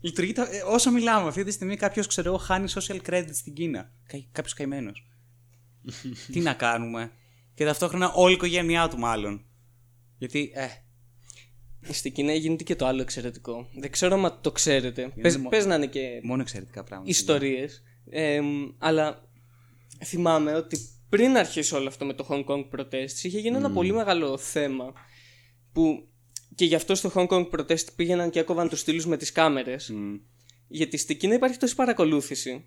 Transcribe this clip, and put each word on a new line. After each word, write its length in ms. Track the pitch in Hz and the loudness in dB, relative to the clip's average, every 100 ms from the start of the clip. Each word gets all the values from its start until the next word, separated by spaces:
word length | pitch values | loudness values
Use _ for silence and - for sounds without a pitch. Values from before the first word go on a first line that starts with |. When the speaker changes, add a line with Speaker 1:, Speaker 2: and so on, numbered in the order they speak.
Speaker 1:
Λειτουργεί 280 | 170 165 180 | -4 -2 -2
το, 100 | 220 | -2
ε, 200 | 240 202 185 | -4 -4 2
όσο 240 | 233 254 | 4 4
μιλάμε 380 | 240 233 220 165 | 4 4 4 2
αυτή 160 | 160 | -2
τη 60 | 196 | -4
στιγμή 260 | 202 185 202 | -4 -6 -2
κάποιος, 300 | 202 202 202 | -2 0 -2
ξέρω 220 | - 175 | -2 0
εγώ, 100 | 180 | -2
χάνει 300 | - 190 196 | 0 -2 0
social 260 | - - 185 - | -4 -6 -8 -2
credit 200 | 180 160 | -2 -2
στην 220 | 143 - | -8 -8
Κίνα. 380 | 143 165 113 - _ - | -6 -4 -4 -10 _ -16
Κα-, 200 | 139 143 | -16 -10
κάποιος 220 | - - | -8 -8
καημένος. 520 | - 139 139 110 98 _ _ _ _ _ _ _ | -6 -6 -6 -8 -12 _ _ _ _ _ _ _
Speaker 2:
<laughs> 680 | _ - - 131 117 - | _ -16 -12 -12 -12 -6
Speaker 1:
Τι 80 | 170 | -2
να 140 | 165 | -2
κάνουμε; 580 | 131 120 117 117 113 113 - _ _ _ | 0 0 0 -2 -6 -8 -14 _ _ _
Και 100 | - | -2
ταυτόχρονα 480 | 151 147 175 180 180 | 0 0 -2 0 2
όλη 200 | 180 180 | 6 6
η 20 | |
οικογένειά 540 | 180 180 175 170 170 165 | 6 2 0 2 2 2
του 100 | 131 | 0
μάλλον. 460 | 117 110 104 101 - _ _ _ _ _ _ _ | -2 0 -4 -8 -12 _ _ _ _ _ _ _
Γιατί, 340 | 127 147 143 | -6 -4 -4
ε. 120 | 135 131 - _ _ - - - - - - - - - | -6 -8 -10 _ _ -20 -20 -20 -20 -20 -20 -20 -18 -10
Speaker 2:
Στην 200 | 147 139 | -6 -6
Κίνα 200 | 135 147 | -2 0
γίνεται 320 | 156 160 160 | 0 0 -2
και 120 | 160 175 | -2 0
το 100 | 131 | 0
άλλο 140 | 131 | 0
εξαιρετικό. 680 | 127 - 120 120 - 117 120 - | -2 -6 -8 -10 -10 -10 -12 -12
Δεν 120 | 139 | -8
ξέρω 240 | - 180 | 0 2
άμα 260 | 196 180 - | 4 2 0
το 120 | 160 | -4
ξέρετε. 500 | - 156 135 127 123 | 0 4 4 2 -6
Speaker 1:
Είναι 100 | 127 113 | -8 2
Speaker 2:
Πες, 140 | 170 139 | 2 2
Speaker 1:
μο-, 120 | 127 | 2
Speaker 2:
πες 180 | 220 196 | 2 4
να 80 | |
είναι 120 | 165 139 | 2 0
και 340 | 139 131 117 | -4 -6 -6
Speaker 1:
μόνο 200 | 117 131 | -4 -2
εξαιρετικά 420 | 123 98 92 101 | -4 -8 -12 -16
πράγματα. 260 | 98 95 98 | -14 -12 -2
Speaker 2:
ιστορίες. 720 | 170 - 147 139 131 143 - _ _ - | 0 2 2 2 -2 -6 -10 _ _ -10
Εμ, 360 | 151 156 147 147 143 135 - | -2 0 0 0 -2 -6 -2
αλλά 500 | 156 156 151 - _ _ _ _ _ _ _ - | 2 2 2 -2 _ _ _ _ _ _ _ -16
θυμάμαι 500 | - 170 175 160 151 | -8 0 4 4 4
ότι 240 | 156 160 160 - - - | 0 -2 -8 -10 -20 0
πριν 280 | 202 247 254 | 4 6 6
αρχίσει 380 | 170 - 143 | 2 0 -2
όλο 140 | 147 135 | 0 -2
αυτό 160 | - | -4
με 80 | 143 | -6
το 140 | 135 139 | -6 -4
Hong 140 | 143 | -4
Kong 200 | 139 143 139 135 | -2 -4 -4 -10
protests, 440 | 135 131 135 - | -6 -6 -6 -6
είχε 160 | 180 202 | -6 -2
γίνει 180 | 220 254 | -2 0
ένα 120 | 277 | 0
Speaker 3:
Μμμ. 60 | |
Speaker 2:
πολύ 180 | 190 180 | 2 2
μεγάλο 460 | 220 202 175 147 139 | 2 2 2 2 -2
θέμα 540 | - 156 143 131 127 131 - - - _ _ _ _ | -4 -2 -2 -4 -8 -14 -20 -20 -20 _ _ _ _
που 340 | - 160 156 - _ _ - _ | 2 2 2 -8 _ _ -18 _
και 100 | - | 0
γι' 100 | 170 | 4
αυτό 200 | 160 160 | 4 2
στο 160 | 190 185 | 0 2
Hong 120 | 185 180 | 2 4
Kong 220 | 185 175 | 2 2
protest 340 | 160 147 165 - - | -4 0 0 0 -2
πήγαιναν 340 | 170 175 170 | 2 2 2
και 80 | 165 | 0
έκοβαν 300 | 160 170 165 | 0 0 0
τους 120 | 147 | 0
στήλους 260 | - 160 160 | -2 0 0
με 100 | 151 | -2
τις 160 | 147 | -2
κάμερες. 580 | - 160 139 127 131 - | 4 4 4 -2 -6 -8
Speaker 1:
Μμμ. 260 | 107 101 101 _ _ _ _ _ | -6 -6 -8 _ _ _ _ _
Speaker 2:
Γιατί 280 | 151 160 147 | -4 -2 -2
στην 220 | - 165 | -4 0
Κίνα 160 | 190 | 2
υπάρχει 220 | 240 254 247 | 4 2 2
τόση 180 | 247 | 0
παρακολούθηση. 920 | - 247 233 160 147 139 131 131 127 | 2 0 4 4 4 0 -8 -8 -10